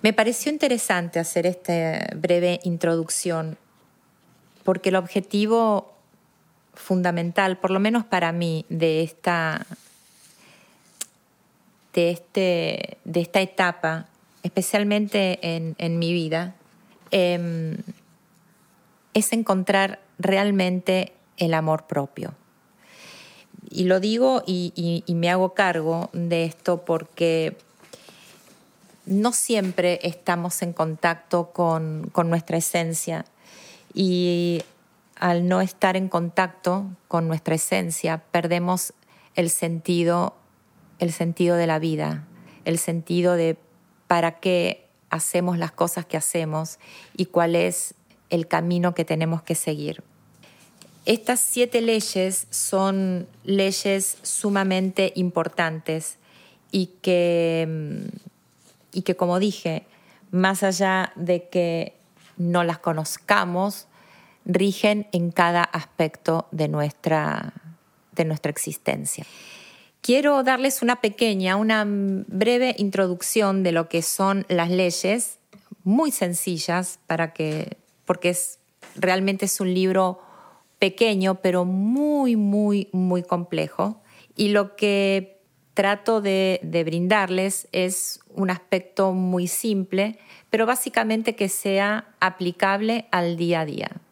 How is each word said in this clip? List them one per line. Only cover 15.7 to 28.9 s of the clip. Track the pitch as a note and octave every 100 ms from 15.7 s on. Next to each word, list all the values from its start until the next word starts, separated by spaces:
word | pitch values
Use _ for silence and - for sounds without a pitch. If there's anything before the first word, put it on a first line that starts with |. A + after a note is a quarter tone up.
| D#3
en | E3 E3+
mi | E3
vida, | F3 D#3+ D#3+ F3+ - _ _ _ _ -
em, | G3 F3+ F3 E3+ E3 D#3+ - - - _ _ _ _ _ _ _ _ _ _ _
es | G#3+ G#3
encontrar | A#3 A3 F#3+ F#3 G3 G3 - _ -
realmente | F3+ F#3+ G3+ G3 F3+ F3+ - F#3 - _ _ -
el | E3+
amor | D#3+ D#3 D#3 -
propio. | D3 C#3 - - D3 _ _ _ _ _ - - - - - - - -
Y | - F3+
lo | F#3
digo | G#3 A3+ C4 B3+ -
y, | F3+ F3 -
y, | E3+ E3+ -
y | E3
me | E3+
hago | F#3 F#3
cargo | F3+ F#3+ E3 D#3 E3 F3
de | E3+ E3+ E3+ E3
esto | - - F3 F3
porque | E3 D#3 - E3+ E3 D#3+ - _ _ - - - - - - - - _ _ _